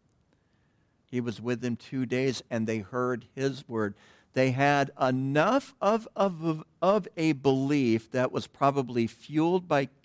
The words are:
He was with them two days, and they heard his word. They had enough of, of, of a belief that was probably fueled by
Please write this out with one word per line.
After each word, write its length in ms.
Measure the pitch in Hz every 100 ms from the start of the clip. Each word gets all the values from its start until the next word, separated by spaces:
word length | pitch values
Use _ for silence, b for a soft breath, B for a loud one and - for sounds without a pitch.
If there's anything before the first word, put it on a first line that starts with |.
| _ _ _ _ _ _ _ _ _ _
He 160 | _ 123
was 220 | 120 98
with 180 | 113 120
them 160 | 123 113
two 300 | - 135 127
days, 360 | 127 135 120 -
and 180 | 117 110
they 120 | 110
heard 480 | 98 123 123 123 -
his 340 | - 135 131 -
word. 260 | 113 104 101 b b b
They 200 | - 131
had 400 | 127 143 143 139 -
enough 720 | 135 127 135 143 175 262 - -
of, 260 | 196 226 226
of, 500 | - 202 165 165 156 - _
of 280 | 175 208 180 -
a 160 | 160
belief 800 | 143 139 135 139 147 127 113 -
that 180 | 127 127
was 160 | 143 -
probably 600 | - 139 139 127 120 113
fueled 600 | - - 147 160 185 180
by 220 | 147 139 -